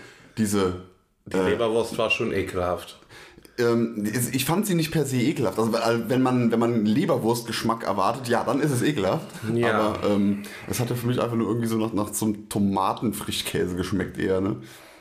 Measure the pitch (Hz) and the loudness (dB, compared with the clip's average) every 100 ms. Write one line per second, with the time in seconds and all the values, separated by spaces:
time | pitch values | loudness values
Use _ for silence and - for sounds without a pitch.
0 | - - - - 107 101 92 90 - - | -14 -20 -10 -2 0 2 2 0 -10 -20
1 | _ _ - 92 95 107 113 113 107 - | _ _ -4 0 2 2 2 0 0 0
2 | 110 - 117 98 92 92 87 87 - - | 0 0 0 -2 -2 -2 -2 -2 -6 -18
3 | - - - - - - 117 117 113 107 | -20 -20 -20 -20 -10 0 2 2 0 -2
4 | 104 123 123 131 139 175 208 170 156 160 | -2 -2 -2 -2 0 0 0 0 0 0
5 | 139 127 120 - 101 101 113 110 113 117 | 0 0 0 0 0 0 0 0 2 0
6 | 104 127 131 127 117 113 117 120 104 110 | 2 2 2 2 2 2 2 2 2 2
7 | 170 131 110 117 - 107 113 113 - 101 | 2 2 2 0 -2 -2 -2 0 -2 2
8 | 95 127 123 117 95 131 147 120 127 147 | 2 0 0 0 2 0 2 2 0 2
9 | 95 151 - - 107 117 117 107 107 104 | 0 0 -4 -8 -2 0 2 2 0 0
10 | 101 101 101 101 - - - 92 120 120 | 0 2 2 0 -6 -12 -6 -4 -2 -2
11 | 117 123 117 117 101 120 113 113 110 98 | 0 0 0 0 0 0 0 0 0 -2
12 | 104 - 110 104 - 110 101 98 98 - | -2 -2 -2 -2 -4 0 2 2 0 0
13 | 113 101 - - - 85 90 90 90 98 | -2 -4 -4 -4 -2 -2 0 -2 -2 -2
14 | 90 - 90 92 98 123 - - - - | -2 -2 0 2 0 -2 -8 -20 -20 -14